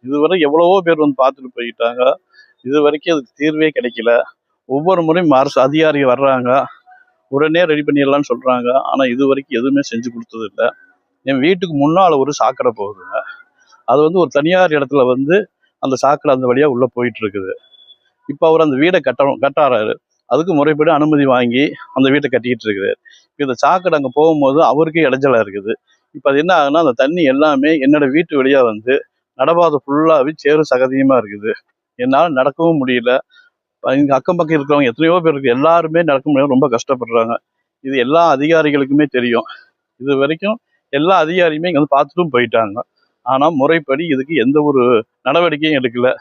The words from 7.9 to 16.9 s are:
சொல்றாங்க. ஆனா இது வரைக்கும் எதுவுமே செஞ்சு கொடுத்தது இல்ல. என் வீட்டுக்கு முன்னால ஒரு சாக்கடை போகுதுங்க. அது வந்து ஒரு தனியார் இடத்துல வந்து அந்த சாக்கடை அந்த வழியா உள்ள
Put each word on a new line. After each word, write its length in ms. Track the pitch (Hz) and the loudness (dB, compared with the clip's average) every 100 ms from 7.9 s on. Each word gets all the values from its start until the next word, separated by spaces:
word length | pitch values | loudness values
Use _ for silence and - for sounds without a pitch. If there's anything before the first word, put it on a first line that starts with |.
| 143 139 143 143 | 0 2 0 -2
சொல்றாங்க. 360 | 123 127 123 120 131 - | -4 -2 -2 0 -2 -2
ஆனா 120 | 131 131 | -2 -2
இது 80 | 120 139 | 0 0
வரைக்கும் 280 | 135 139 117 | 0 -2 -4
எதுவுமே 220 | 131 139 143 | 0 -2 -2
செஞ்சு 160 | 117 120 | -8 -8
கொடுத்தது 300 | 117 117 113 107 | -12 -16 -14 -14
இல்ல. 120 | - 117 - _ _ _ _ 127 | -4 -4 -4 _ _ _ _ -6
என் 120 | 135 147 | -2 0
வீட்டுக்கு 280 | 185 180 147 | 0 -4 -2
முன்னால 340 | 143 170 190 147 | 0 2 2 2
ஒரு 100 | 131 147 | 0 -2
சாக்கடை 320 | 117 131 123 110 | -2 0 -4 -4
போகுதுங்க. 340 | 101 98 92 107 - - _ _ _ _ - | -10 -12 -10 -10 -10 -20 _ _ _ _ -2
அது 100 | 131 156 | 2 2
வந்து 160 | 185 | 2
ஒரு 60 | 156 143 | 0 0
தனியார் 380 | 151 185 180 151 | 0 2 2 0
இடத்துல 240 | 135 143 123 | 0 0 2
வந்து 220 | 127 139 190 202 _ _ _ | 0 2 0 0 _ _ _
அந்த 120 | 135 131 | -6 -2
சாக்கடை 280 | 135 147 151 131 | 0 0 0 0
அந்த 80 | 127 | 0
வழியா 160 | 123 147 120 | 2 2 0
உள்ள 80 | 127 | -2